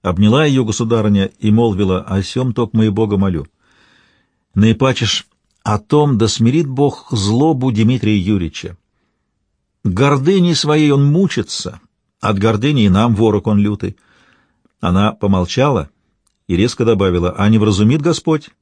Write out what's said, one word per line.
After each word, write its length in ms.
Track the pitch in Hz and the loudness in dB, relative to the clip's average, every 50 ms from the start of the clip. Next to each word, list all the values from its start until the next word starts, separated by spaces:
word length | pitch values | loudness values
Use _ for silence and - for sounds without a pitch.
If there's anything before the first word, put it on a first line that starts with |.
Обняла 440 | - 95 87 90 104 107 117 143 156 | -2 -2 0 2 2 4 4 4 2
ее 180 | 151 135 131 120 | 2 2 0 0
государыня 600 | 107 107 - 120 113 117 110 107 107 101 98 98 95 _ _ | -2 -2 -4 -2 0 0 0 2 2 2 0 0 -2 _ _
и 120 | - 107 | 0 2
молвила: 520 | 107 113 120 113 101 92 101 92 92 90 | 2 2 2 2 0 0 0 0 -2 -2
"О 200 | - - 95 98 | -4 -4 -4 -4
сем 320 | 95 - - 127 127 127 110 | -4 -4 -4 -4 -4 -2 -2
токмо 320 | 123 117 107 - 110 110 | -2 -4 -2 0 0 0
и 20 | 110 | 2
Бога 300 | 98 107 113 104 104 95 | 2 0 0 0 0 0
молю. 280 | 98 95 87 76 71 - _ _ _ _ _ _ _ _ _ _ _ _ _ _ _ _ _ _ _ _ _ | 0 0 -2 -4 -8 -10 _ _ _ _ _ _ _ _ _ _ _ _ _ _ _ _ _ _ _ _ _
Наипаче 500 | 95 104 113 110 113 131 131 127 - 120 | 2 2 2 2 2 0 0 0 0 -2
ж 220 | 104 - - - _ _ _ _ _ _ _ | -4 -4 -6 -8 _ _ _ _ _ _ _
о 160 | _ 104 107 101 | _ -4 -4 -4
том, 400 | - _ 147 151 147 147 131 101 | -2 _ 2 2 2 2 2 0
да 80 | 113 | 0
смирит 400 | 104 - - 113 117 135 165 160 | 0 0 0 0 2 2 0 -2
Бог 460 | 139 131 131 143 139 - - - - | -2 -2 0 0 -2 -2 -6 -10 -6
злобу 580 | - 107 98 101 110 120 147 165 156 127 127 131 | -4 -2 -2 0 0 2 2 0 0 0 -2 -2
Дмитрия 460 | 110 104 110 113 131 117 104 107 107 | 0 2 2 2 2 0 0 0 0
Юрьевича. 600 | 101 87 98 107 95 87 78 - - - 87 90 _ _ _ _ _ _ _ _ _ _ _ _ _ _ _ _ _ _ _ _ _ - | 0 0 0 -2 -2 -2 -6 -8 -12 -14 -14 -16 _ _ _ _ _ _ _ _ _ _ _ _ _ _ _ _ _ _ _ _ _ -6
Гордыней 680 | 104 87 101 139 143 143 135 135 165 196 190 175 175 160 | -4 0 0 0 0 0 0 0 0 2 2 2 0 0
своей 360 | 131 - 147 151 156 151 147 | -2 -2 0 0 2 2 2
он 140 | 139 139 139 | 2 2 2
мучится, 760 | 143 147 175 196 175 - 123 101 - - - - 90 - - _ _ _ _ _ _ _ _ | 2 2 2 0 0 -2 -6 -6 -6 -10 -12 -12 -12 -14 -14 _ _ _ _ _ _ _ _
от 180 | - 104 107 98 | -4 -4 -2 0
гордыни 460 | 98 113 107 104 120 147 151 131 107 | 0 0 0 0 -2 -2 0 2 2
и 20 | 98 | 2
нам 260 | 90 101 113 120 110 | 2 2 2 0 2
ворог 320 | 98 113 110 101 101 - | 2 2 2 2 0 0
он 120 | 110 104 104 | 0 0 0
лютый". 380 | 101 104 104 104 - 95 98 _ _ _ _ _ _ _ _ _ _ _ _ _ _ _ _ _ | 0 -2 -4 -4 -8 -10 -10 _ _ _ _ _ _ _ _ _ _ _ _ _ _ _ _ _
Она 320 | - 87 90 95 104 110 | -4 -2 0 0 0 -2
помолчала 800 | 107 _ - 101 98 92 90 85 - 123 131 147 131 95 73 - _ _ _ _ _ _ _ _ _ _ _ | -4 _ -2 0 0 0 -2 -2 -2 -2 0 0 0 -2 -6 -8 _ _ _ _ _ _ _ _ _ _ _
и 100 | - 90 | -4 0
резко 300 | 85 107 120 - - 117 | 0 0 -2 -2 -2 0
добавила: 480 | 113 113 95 98 92 87 87 85 87 - | 0 2 2 0 0 0 0 -2 -2 -2
"А 120 | - 101 104 | 0 2 2
не 80 | 110 110 | 2 2
вразумит 420 | 104 110 101 92 104 110 135 160 | 2 2 2 2 2 2 2 2
Господь? 480 | 143 175 165 - _ 165 156 151 - - _ _ | 0 -2 -2 -2 _ -2 -2 -2 -4 -12 _ _